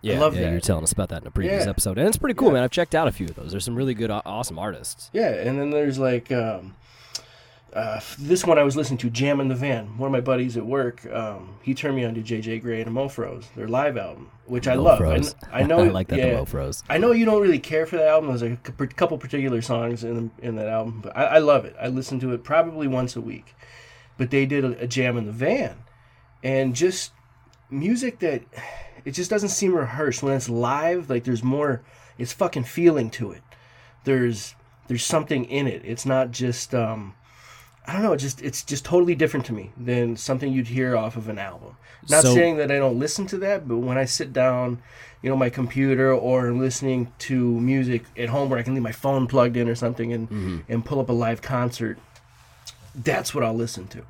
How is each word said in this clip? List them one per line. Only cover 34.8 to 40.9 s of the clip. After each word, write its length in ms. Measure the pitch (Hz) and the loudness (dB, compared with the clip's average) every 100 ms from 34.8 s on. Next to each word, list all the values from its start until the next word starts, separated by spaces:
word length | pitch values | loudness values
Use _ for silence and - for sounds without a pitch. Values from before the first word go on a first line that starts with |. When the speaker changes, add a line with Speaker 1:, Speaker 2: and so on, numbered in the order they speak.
| - | -6
Speaker 2:
there's 180 | 123 - | -4 0
something 400 | 165 139 139 120 | 0 0 -2 -2
in 220 | 139 139 | -2 -2
it. 160 | 90 - | -4 -8
It's 200 | 117 135 | -6 0
not 260 | 131 127 | 0 0
just, 420 | 120 127 120 - 127 | -2 -4 -4 -2 -2
um, 380 | 113 110 98 - _ - - - - _ - | -2 -4 -10 -16 _ -20 -20 -20 -20 _ -6
I 60 | |
don't 100 | 180 | 0
know, 120 | 214 143 | 2 2
just, 240 | 135 123 | -2 -6
it's 200 | 131 - | -8 -8
just 220 | - 135 | -6 -8
totally 320 | - 180 175 156 | 2 4 4 4
different 300 | 156 143 120 | 2 0 -4
to 60 | |
me 180 | 107 95 127 | -8 -8 -10
than 400 | 120 123 120 113 | -2 0 0 -2
something 340 | - 131 139 | -4 -2 0
you'd 160 | 131 117 | -2 0
hear 300 | 123 127 | -2 0